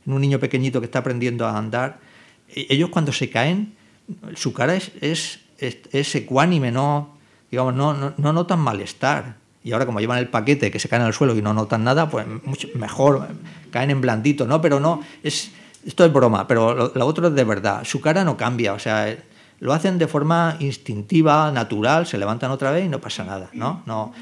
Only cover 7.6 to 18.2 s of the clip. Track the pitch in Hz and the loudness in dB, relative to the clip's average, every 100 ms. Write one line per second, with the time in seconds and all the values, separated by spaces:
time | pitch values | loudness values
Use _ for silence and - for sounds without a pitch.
7.6 | 127 127 147 143 139 147 143 160 175 175 | 0 2 0 0 -4 0 0 2 0 0
8.6 | 135 104 98 - 135 143 120 110 _ _ | 0 -2 -8 -2 0 0 -4 -14 _ _
9.6 | 117 117 127 107 113 123 123 117 107 143 | -4 -2 0 -2 -2 -2 -2 0 2 2
10.6 | 104 - - 120 117 107 139 113 104 107 | 0 -2 -2 2 2 2 2 2 0 0
11.6 | 107 113 117 143 156 113 110 110 - 135 | 0 0 2 2 0 -2 -6 -10 -10 -10
12.6 | - 123 107 - 139 135 107 110 - - | -8 -8 -6 2 4 4 -2 -12 -16 -20
13.6 | - 120 139 135 127 110 127 139 120 156 | -8 -2 0 0 0 2 0 0 0 2
14.6 | 165 139 156 170 - - 151 - - - | 2 2 2 -2 -6 -10 -6 -6 -8 -16
15.6 | - - - - 170 139 123 101 - 117 | -20 -18 -6 4 6 8 6 4 2 4
16.6 | 113 127 120 127 127 160 170 139 113 101 | 4 2 0 0 0 2 2 4 2 0
17.6 | 101 104 127 - 156 170 | 0 -2 -4 -2 0 2